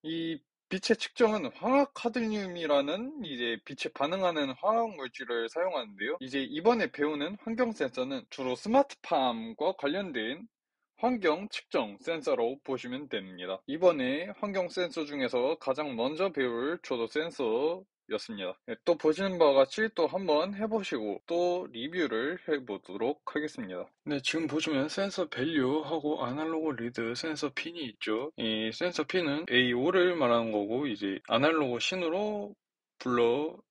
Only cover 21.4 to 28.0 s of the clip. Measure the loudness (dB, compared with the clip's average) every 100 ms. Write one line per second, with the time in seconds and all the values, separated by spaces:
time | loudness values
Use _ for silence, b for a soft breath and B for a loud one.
21.4 | 2 2 -4 -8 -6 -2 0 0 0 -4
22.4 | -2 -2 -2 -8 -6 -2 0 -2 -4 -4
23.4 | -4 -6 -8 -8 -10 _ -4 -2 0 -2
24.4 | 0 -2 0 0 0 0 -2 -2 -4 -2
25.4 | 0 2 2 0 0 -2 -2 -2 -2 -2
26.4 | -2 -2 -2 -2 -4 -4 -4 -4 -6 -4
27.4 | -4 -4 -8 -8 -10 -8